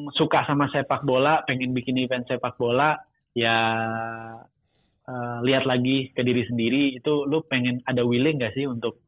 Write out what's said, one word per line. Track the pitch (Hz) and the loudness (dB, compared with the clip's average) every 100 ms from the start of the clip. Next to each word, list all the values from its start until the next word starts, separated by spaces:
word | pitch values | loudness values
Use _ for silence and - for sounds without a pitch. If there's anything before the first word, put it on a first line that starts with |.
| 143 | -6
suka | - 156 156 | -2 2 2
sama | 151 143 143 | 2 0 0
sepak | 147 - 131 | 0 -2 -2
bola, | 139 127 143 160 | 2 2 4 2
pengen | - 127 127 | 0 -4 -2
bikin | 127 120 127 | -2 -2 -2
event | 127 123 | 0 -2
sepak | 120 123 120 - | -4 -4 -4 -2
bola, | 120 123 151 151 - _ _ | 0 2 2 0 -6 _ _
ya, | 120 113 113 113 113 113 113 113 113 113 113 - _ _ _ _ _ | 0 2 2 2 0 -2 -4 -6 -10 -14 -16 -20 _ _ _ _ _
eh, | - 127 120 120 | -12 -8 -6 -2
lihat | 123 135 131 | 2 2 2
lagi | 127 123 135 131 | 2 2 0 -2
ke | - | -2
diri | 123 123 104 | 0 0 0
sendiri, | 117 113 135 139 | 0 0 2 0
itu | 127 151 147 | 0 0 0
lu | 139 160 | 0 -2
pengen | - 131 123 123 | 0 -2 0 -2
ada | 131 123 | -2 0
willing | 120 120 143 151 | 2 2 2 0
gak | 113 | -2
sih | 131 139 | -2 -4
untuk | 117 113 - | -4 -6 -8